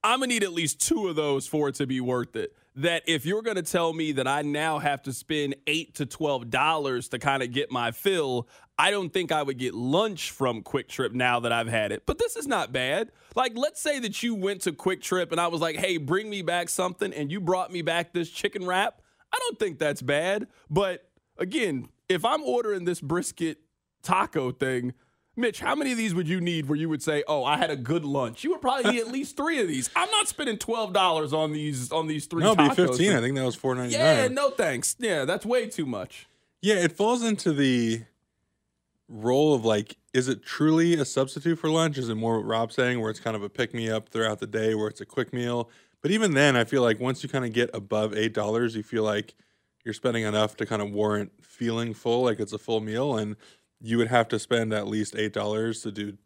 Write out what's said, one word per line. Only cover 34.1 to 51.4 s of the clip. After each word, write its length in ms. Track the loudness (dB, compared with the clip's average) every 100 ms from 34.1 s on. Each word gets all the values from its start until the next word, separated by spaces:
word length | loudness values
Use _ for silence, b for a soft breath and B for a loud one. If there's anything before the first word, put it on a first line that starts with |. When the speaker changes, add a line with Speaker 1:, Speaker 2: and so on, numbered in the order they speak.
| 6
Speaker 1:
Yeah, 100 | 4
no 220 | 2 0
thanks. 460 | 2 0 0 -4 -2
Yeah, 240 | 0 0
that's 220 | 0 -2 0
way 220 | 0 0
too 180 | -4 -4
much. 420 | -4 -8 -14 -20 _ _ _
Speaker 2:
Yeah, 140 | 2 4
it 160 | 2
falls 320 | 4 2 4
into 300 | 2 0 0
the 480 | 4 4 4 2 0 -6 _ _ _ _ _ _ _ _ _ _
role 460 | -4 2 4 6
of, 120 | 4 4
like, 320 | 2 0 -14 _
is 140 | 0 0
it 160 | -2
truly 500 | -6 2 4 6 4 2
a 100 | 0
substitute 520 | 0 -2 -2 -2 0
for 100 | 2
lunch? 280 | 2 2 0
Is 120 | -4
it 60 | -2
more 220 | 0 0
what 80 | 0
Rob's 300 | -2 0 0
saying, 240 | 0 0
where 80 | -2
it's 100 | -4
kind 160 | -6 -6
of 80 |
a 60 | -6
pick-me-up 600 | -4 -4 -2 -2 -2 -4
throughout 300 | -2 -2 -2
the 80 | -4
day, 280 | -2 0 0
where 120 | -2
it's 140 | -6
a 40 | -8
quick 280 | -4 -4
meal? 360 | -2 -2 -2 -4 b b b
But 100 | 0
even 220 | 2 4
then, 220 | 6 6 6
I 80 |
feel 180 | 4 4
like 180 | 4 2
once 220 | -2 -4
you 60 | -4
kinda 200 | -2 0
get 200 | 0 0
above 420 | -2 -2 -2 0 0
eight 180 | 0
dollars, 420 | 0 0 0 0 -2
you 80 |
feel 200 | -4 -2
like 320 | 0 0 -4 _ _ _ _ _ -10
you're 80 |
spending 300 | -2 -2 0
enough 320 | 0 2 2 0
to 80 | -4
kinda 200 | -2 -2
warrant 460 | 0 2 2 -2 _